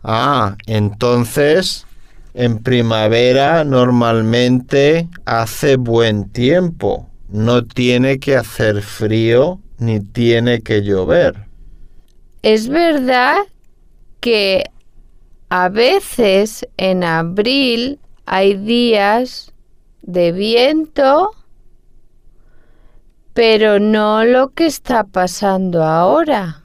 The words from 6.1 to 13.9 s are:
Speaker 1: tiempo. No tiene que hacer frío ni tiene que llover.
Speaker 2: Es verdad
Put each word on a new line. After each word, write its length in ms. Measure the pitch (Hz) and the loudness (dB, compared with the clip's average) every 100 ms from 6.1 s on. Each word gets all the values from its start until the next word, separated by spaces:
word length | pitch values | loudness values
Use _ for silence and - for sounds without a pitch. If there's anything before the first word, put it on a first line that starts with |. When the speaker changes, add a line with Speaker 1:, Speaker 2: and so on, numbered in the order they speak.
| 104 98 | 0 -6
Speaker 1:
tiempo. 800 | 123 123 175 180 165 101 - - - - | -2 0 0 -2 -4 -6 -6 -10 -20 -12
No 360 | 104 113 123 117 | -4 0 0 -2
tiene 540 | - 123 123 131 135 | -2 0 2 0 0
que 160 | 139 131 | 0 -2
hacer 480 | 110 - 110 104 | -2 -2 0 0
frío 760 | 101 - 107 110 113 117 151 185 - - | -6 -6 -2 0 2 2 2 -2 -16 -8
ni 220 | 117 110 | -4 -4
tiene 600 | 101 117 117 117 120 117 | -6 -2 2 2 0 -2
que 220 | 110 107 | -2 -2
llover. 640 | 101 98 92 165 - - 101 - - - - - _ - - - | 0 -2 0 2 0 -2 -18 -20 -20 -20 -20 -20 _ -20 -20 -6
Speaker 2:
Es 260 | 220 220 226 | 0 0 0
verdad 680 | 302 339 294 254 254 254 339 403 _ - _ - | 0 0 0 0 0 0 -2 -4 _ -20 _ -20